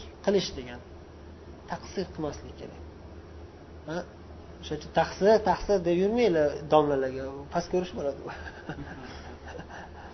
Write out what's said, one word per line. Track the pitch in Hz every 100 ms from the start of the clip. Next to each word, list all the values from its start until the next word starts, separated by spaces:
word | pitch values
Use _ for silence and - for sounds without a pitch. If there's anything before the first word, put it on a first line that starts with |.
| - -
qilish | - 202 -
degan. | 139 123 123 - - - - - - - -
Taqsir | - 170 - - 175
qilmaslik | - 151 - - -
kerak. | - - - - - - - - - - - -
Ha? | - 170 - - - - - -
O'sha | -
uchun | 151 -
"taqsir, | - 160 - 190 220
taqsir" | 220 170 - 202
deb | 170 175
yurmanglar | 196 240 226 165 147 - 151
domlalarga, | 151 147 139 131 131 135 139 147
past | 175 -
ko'rish | 180 180
bo'ladi. | 117 143 - -
<laughs> | - - - - - 143 - - - - - - - - - - - -